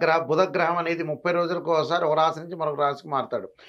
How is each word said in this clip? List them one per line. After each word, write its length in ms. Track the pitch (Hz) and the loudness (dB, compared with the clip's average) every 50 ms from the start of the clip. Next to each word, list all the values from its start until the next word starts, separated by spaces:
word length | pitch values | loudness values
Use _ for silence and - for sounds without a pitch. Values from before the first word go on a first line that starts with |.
| 170 | 2
గ్రహ-, 200 | 156 160 - - | 4 4 2 2
బుధ 160 | 123 156 156 | 2 2 2
గ్రహం 360 | 185 180 - - 170 160 170 | 2 2 2 0 0 2 0
అనేది 260 | 175 165 165 170 165 165 | 0 0 -2 -2 -4 -4
ముప్పై 300 | 151 151 143 - 180 175 | -6 -6 -4 -2 0 0
రోజులకు 400 | 175 175 170 180 175 - 156 170 | 0 0 0 -2 -4 -2 0 0
ఒకసారి 320 | 156 151 - 165 170 170 | 0 2 2 0 0 2
ఒక 120 | 156 151 | 2 4
రాశి 240 | 156 156 160 156 156 | 4 4 2 2 -2
నుంచి 160 | 165 170 175 | -10 -12 -8
మరొక 240 | 170 156 151 147 143 | -6 -4 -4 -2 0
రాశికి 280 | 143 143 143 139 - 156 | 0 0 0 -4 -8 -4
మారుతాడు. 400 | 147 135 120 110 - 110 92 90 - _ - | -4 -4 -4 -2 -6 -6 -6 -8 -16 _ -20